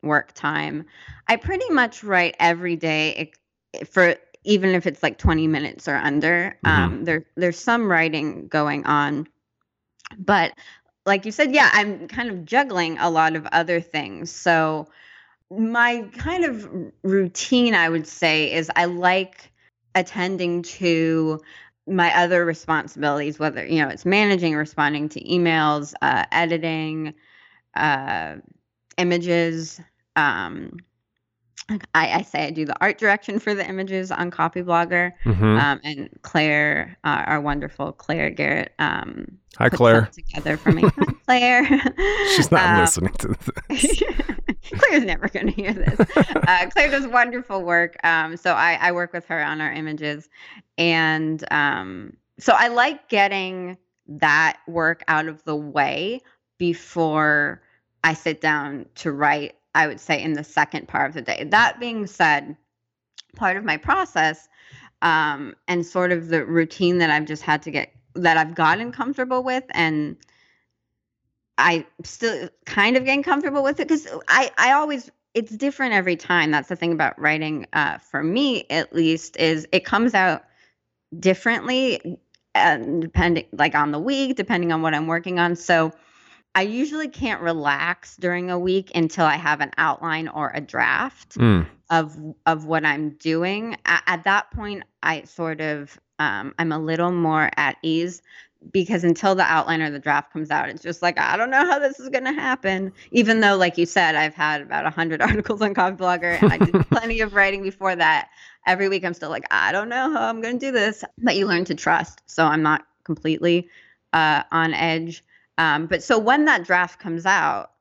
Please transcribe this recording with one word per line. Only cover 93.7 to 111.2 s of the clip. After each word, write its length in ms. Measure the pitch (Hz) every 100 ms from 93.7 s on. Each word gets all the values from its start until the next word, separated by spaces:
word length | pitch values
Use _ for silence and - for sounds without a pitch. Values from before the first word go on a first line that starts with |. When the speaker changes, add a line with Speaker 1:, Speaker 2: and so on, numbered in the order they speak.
| 220 -
Speaker 1:
A-, 160 | 170 -
at 160 | 175 170
that 260 | 196 -
point, 320 | - 208 196 - _
I 200 | 156 160
sort 380 | 143 - 165 156
of, 360 | 156 151 143 - _ _
um, 340 | 151 101 120 -
I'm 120 | 165
a 80 | 156
little 320 | 156 165 175
more 380 | 180 165 156 151 -
at 220 | 143 135
ease, 380 | 160 160 175 175 _ - - _ -
because 320 | 190 170 202
until 300 | 175 170 196
the 80 | 190
outline 380 | 175 160 - 160
or 80 | 156
the 80 | 143
draft 340 | 143 147 -
comes 200 | 160 151
out, 180 | 151 139
it's 140 | 180
just 180 | - 170
like, 180 | 175 175
"I 160 | - 196
don't 140 | 240
know 160 | 262 349
how 140 | 285
this 200 | 277 277
is 100 | 262
gonna 220 | 262 254
happen." 580 | 294 262 254 196 190 190 - -
Even 280 | 240 220 226
though, 180 | 208 196
like 180 | 180 170
you 120 | 170
said, 260 | - 170
I've 220 | 156 156 156
had 260 | 151 151
about 240 | 143 147 156
a 60 |
hundred 280 | 160 165 160
<laughs> 20 |
articles 400 | - 208 202 208
on 100 | 214
Copyblogger, 640 | 202 185 190 185 180 175 170
and 100 | 208
I 60 | -
did 140 | 190
Speaker 2:
<laughs> 180 | 190 -
Speaker 1:
plenty 300 | 185 226 226
of 120 | 220
writing 300 | 202 196 196
before 320 | 196 196 190 175
that. 340 | 160 156 - _ - - -
Every 200 | 185 196
week 160 | 190
I'm 120 | 180 170
still 160 | 156
like, 140 | 156 -
"I 220 | 95 95
don't 180 | 175 214
know 220 | 240 262
how 160 | 302 226
I'm 120 | 226
gonna 180 | 226 247
do 120 | 269
this," 320 | 247 208 208 -
but 180 | -